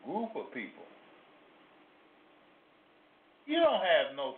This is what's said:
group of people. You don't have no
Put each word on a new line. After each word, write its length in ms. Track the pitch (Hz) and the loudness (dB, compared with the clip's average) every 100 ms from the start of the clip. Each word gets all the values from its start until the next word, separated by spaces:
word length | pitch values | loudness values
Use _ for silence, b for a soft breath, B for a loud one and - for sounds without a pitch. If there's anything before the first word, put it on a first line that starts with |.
| 123 | -8
group 300 | 196 220 147 | -6 -6 -6
of 160 | 98 | -8
people. 300 | 127 95 - 87 - - - - - - - - - - - - - - - - - _ _ _ _ _ _ _ _ - | -10 -10 -14 -20 -20 -20 -20 -20 -20 -20 -20 -20 -20 -20 -20 -20 -20 -20 -20 -20 -20 _ _ _ _ _ _ _ _ -4
You 140 | 320 | 2
don't 220 | 320 226 | 4 4
have 340 | 185 160 135 135 | 4 4 4 -2
no 200 | 135 | -6